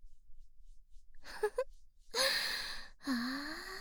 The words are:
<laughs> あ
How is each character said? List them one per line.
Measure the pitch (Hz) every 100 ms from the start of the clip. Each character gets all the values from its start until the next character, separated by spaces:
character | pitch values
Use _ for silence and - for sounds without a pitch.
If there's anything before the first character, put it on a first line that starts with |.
| - - - - - - - - - - - -
<laughs> | - - 415 - 539 - - - - 466 539 - - - - - - - -
あ | 240 247 269 294 320 - 381